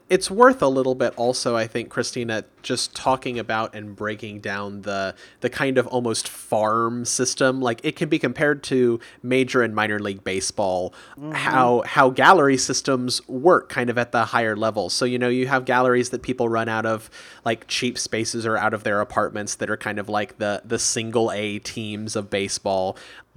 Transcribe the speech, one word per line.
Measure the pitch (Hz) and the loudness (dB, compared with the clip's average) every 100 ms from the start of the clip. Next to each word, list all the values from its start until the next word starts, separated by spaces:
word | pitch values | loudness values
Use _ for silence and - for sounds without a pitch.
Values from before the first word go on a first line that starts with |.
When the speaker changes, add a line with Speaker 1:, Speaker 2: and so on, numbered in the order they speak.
| - | 0
Speaker 1:
it's | 185 - | 0 2
worth | 196 247 262 | 6 6 6
a | 139 | 2
little | 135 131 131 | 2 0 0
bit | 120 - | 0 0
also, | 120 127 131 117 | -2 0 0 0
I | 113 | -2
think, | 120 113 | -4 -4
Christina, | - 117 127 117 110 - _ | -4 -4 -4 -4 -4 -6 _
just | - 123 - - | -6 -4 -4 -2
talking | 139 131 135 120 | 0 0 -2 -6
about | 107 110 110 107 | -2 -2 -4 -8
and | 104 101 | -14 -8
breaking | 107 107 107 104 | -6 -6 -10 -10
down | 104 101 101 101 | -8 -6 -8 -10
the, | 101 98 95 - - _ | -6 -4 -4 -6 -16 _
the | 123 | -6
kind | - 139 131 | -2 0 0
of | 117 | 0
almost | 127 120 110 - | 0 -2 -2 -6
farm | - - 110 107 113 117 120 120 | -12 -2 0 2 2 0 -2 -4
system. | - 123 - 135 131 | -2 0 2 2 2
Like, | 127 113 | 0 -2
it | 156 - | -4 -4
can | 160 | 0
be | 156 | 0
compared | 139 123 147 147 | 0 0 0 0
to | - 131 123 117 - - | 0 2 4 2 -4 -10
major | 123 131 127 131 | 0 2 2 2
and | 113 107 | 2 2
minor | 107 104 | 0 0
league | 101 98 | -4 -6
baseball, | 98 95 - - 98 92 90 - - - | -4 -4 -2 -2 0 0 -4 -8 -20 -14
Speaker 2:
Mm-hmm. | 151 | -8
Speaker 1:
how, | 151 139 131 123 120 - | -4 0 4 4 4 2
how | - 135 | 4 4
gallery | 127 143 190 139 131 | 6 8 8 6 4
systems | - 131 - 127 123 - - | 0 -2 0 0 0 -4 -6
work | 127 160 151 - | 2 4 4 2
kind | 139 120 | -2 -2
of | 117 | 0
at | 120 | 0
the | 120 110 | 0 2
higher | 123 113 104 | 2 2 0
level. | 110 107 87 | 0 0 -2
So, | - 127 | -2 0
you | 123 | 0
know, | 123 | 0
you | 127 127 | 0 0
have | 135 127 | 0 2
galleries | 123 127 123 117 | 2 4 4 2
that | 123 | -4
people | - 127 117 | -4 -2 0
run | 113 113 | 0 -2
out | 110 110 | -2 -2
of, | 110 - - - - | -4 -6 -20 -20 -6
like, | 117 117 - | -4 -4 -4
cheap | - 120 - | -4 -4 -4
spaces | - 113 113 117 110 | -4 -4 -4 -4 -2
or | 107 | 0
out | 107 | 0
of | 110 | 0
their | 107 101 | 0 -2
apartments | 104 - 101 104 104 - | 0 0 -2 -2 -8 -6
that | 104 | -4
are | 107 | -4
kind | 110 104 | -4 -6
of | 101 | -4
like | 107 101 - | -4 -4 -4
the, | 104 104 113 | -4 -4 -4
the | 113 | -4
single | - 120 113 113 113 | -2 -2 -2 0 0
A | 101 107 104 | 0 -4 -6
teams | - - 107 104 107 110 | -8 -10 -8 -8 -6 -6
of | 98 | -4
baseball. | 101 98 - 101 95 92 - - - - | -4 -2 -4 -2 0 -2 -6 -14 -20 -18